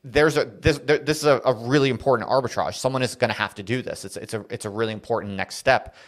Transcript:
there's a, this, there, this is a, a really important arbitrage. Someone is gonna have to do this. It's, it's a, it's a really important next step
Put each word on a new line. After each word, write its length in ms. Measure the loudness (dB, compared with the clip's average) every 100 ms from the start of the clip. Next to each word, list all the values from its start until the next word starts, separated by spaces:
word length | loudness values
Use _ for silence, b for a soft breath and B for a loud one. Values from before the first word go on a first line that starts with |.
there's 320 | -2 2 4 4
a, 80 |
this, 340 | -2 0 0 2
there, 180 | 2 0
this 220 | 0 0
is 40 |
a, 180 | 4 4 2
a 80 |
really 360 | 0 2 2 4
important 400 | 2 2 0 2
arbitrage. 460 | 0 0 -2 -2 -2
Someone 260 | -2 0
is 140 | -2 0
gonna 160 | -2
have 240 | 0 -2 -4
to 80 |
do 180 | -6 -4
this. 220 | -4 -10
It's, 140 | -10 -12
it's 160 | -8
a, 120 | -8 -8
it's 160 | -8 -6
a 40 |
really 220 | -2 -2
important 440 | -4 -4 -4 -4 -6
next 200 | -6 -2
step 400 | 2 2 0 b